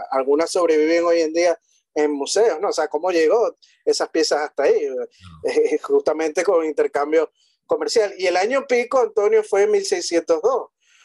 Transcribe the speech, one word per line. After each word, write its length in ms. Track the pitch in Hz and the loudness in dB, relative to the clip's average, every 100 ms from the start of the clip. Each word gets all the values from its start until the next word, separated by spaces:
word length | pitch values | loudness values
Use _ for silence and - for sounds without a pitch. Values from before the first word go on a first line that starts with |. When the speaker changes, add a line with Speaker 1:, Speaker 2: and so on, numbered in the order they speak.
| - | -4
Speaker 1:
algunas 400 | 135 131 147 165 | -4 0 0 0
sobreviven 520 | 185 170 156 156 170 | 0 2 2 2 2
hoy 180 | 170 170 | 2 0
en 100 | 156 | 0
día 260 | 165 175 165 _ _ _ 156 | 0 0 0 _ _ _ -2
en 120 | 151 | -2
museos, 500 | 147 139 190 226 156 | -2 -2 0 0 0
¿no? 80 | 196 | -4
O 40 | |
sea, 140 | 151 156 | -4 -4
¿cómo 220 | 151 180 | -4 -2
llegó 460 | 170 156 214 196 - _ _ | 2 2 2 0 -4 _ _
esas 280 | - - 160 | -2 -2 -2
piezas 320 | - 151 151 | -2 0 -2
hasta 220 | 147 - | -4 -2
ahí? 220 | 143 220 143 | 2 2 0
Speaker 2:
Claro. 220 | 127 117 _ 90 - | -6 -8 _ -20 -10
Speaker 1:
Eh, 340 | 131 139 151 151 | -2 0 0 -2
justamente 680 | - 139 165 156 160 151 | 0 0 0 -2 -2 -2
con 180 | 175 175 156 | 0 0 0
intercambio 640 | 151 143 143 147 160 151 _ _ _ | -2 -2 -2 0 0 -2 _ _ _
comercial. 480 | _ 160 160 240 208 - | _ -4 -2 0 -2 -2
Y 80 | 185 | -2
el 100 | 180 | 0
año 300 | 208 269 269 | 0 -2 0
pico, 340 | 247 240 269 | -2 0 0
Antonio, 420 | 226 220 208 220 | 0 0 2 2
fue 200 | 214 196 | 2 2
en 80 | 208 | 2
mil 120 | 208 | 0
seiscientos 600 | 196 180 - 170 165 160 | 0 -4 -2 -2 0 0
dos, 300 | 208 247 - _ _ _ | 0 -2 -4 _ _ _